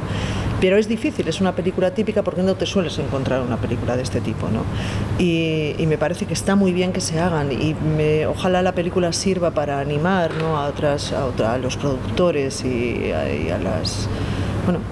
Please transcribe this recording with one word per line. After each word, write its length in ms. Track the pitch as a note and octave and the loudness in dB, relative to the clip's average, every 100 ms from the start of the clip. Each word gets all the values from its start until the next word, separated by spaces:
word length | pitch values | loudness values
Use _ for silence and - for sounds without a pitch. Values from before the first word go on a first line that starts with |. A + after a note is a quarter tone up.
| - - - - - - | -2 -4 -2 -2 -2 2
Pero 160 | F#3 G3+ | 4 4
es 100 | G#3+ | 4
difícil, 400 | A3+ D4+ - D#3 | 0 -2 -2 -2
es 120 | D#3+ | 0
una 160 | F#3+ F3+ | 0 0
película 380 | F3+ - F#3 | -2 0 0
típica 300 | F#3 G#3+ G#3 | 2 0 0
porque 180 | F3+ E3 | 0 0
no 140 | F#3+ F#3 | 0 0
te 100 | F3 | 0
sueles 320 | G3+ D#3 - | 0 0 -2
encontrar 440 | C#3 C3+ C3 C3 | -2 -2 0 0
una 160 | B2 A2+ | 0 -2
película 380 | - B2 A#2 B2 | -2 -2 0 -2
de 60 | |
este 200 | G2+ A#2+ | 0 -2
tipo, 260 | G#2+ G#2+ F2+ | -2 -2 -2
¿no? 140 | A2 - - - - - - | -2 -2 -2 -2 -2 -2 2
Y, 520 | F3+ E3 D#3+ D#3 D3+ - | 2 2 2 0 -2 0
y 80 | D#3+ | 0
me 140 | D3+ | 2
parece 260 | D3+ E3+ - | 0 -2 -4
que 80 | |
está 220 | E3 - G3 | -2 2 4
muy 180 | F#3+ | 4
bien 200 | F3 F3+ | 2 0
que 60 | F#3 | 0
se 180 | - D#3+ | -2 0
hagan 320 | F3+ D#3+ C#3+ | 0 0 0
y 240 | C3 D3+ C#3+ D3+ D#3 | 0 0 0 0 2
me, 300 | D3+ D#3 C3 | 4 2 2
ojalá 380 | - F#3 F3+ | 0 2 2
la 80 | F#3 | 2
película 400 | F3+ E3+ F#3 F3 | 0 0 0 0
sirva 380 | E3 G3 F#3 E3+ | 0 0 0 0
para 280 | D#3 C#3+ C#3 | 0 0 -2
animar, 520 | C#3 D3 E3+ F#3+ D#3+ | -2 0 2 2 0
¿no? 240 | D#3 D#3+ D#3 | 0 0 0
a 80 | C#3+ | -2
otras, 460 | C#3+ D3+ C#3+ - | 0 0 0 -2
a 120 | - C3+ | -2 -2
otra, 260 | B2 A2+ | 0 0
a 40 | B2+ | 0
los 180 | B2+ - | -2 -2
productores 880 | C#3+ B2+ G#2 G#2+ F3 D3 C3+ - B2+ | -2 -2 0 2 2 2 0 -2 -2
y 460 | A#2+ A#2+ G#2+ G2+ | 0 0 0 -2
a, 200 | D#2+ C#2 | 0 0
y 200 | D2 D#2+ | -2 -2
a 80 | F2 | -2
las, 500 | F2 F2+ E2+ - - - - - G2 - - | -2 -2 -2 -2 -2 -2 -2 -2 -2 -2 0
bueno, 140 | F3 - | -2 -4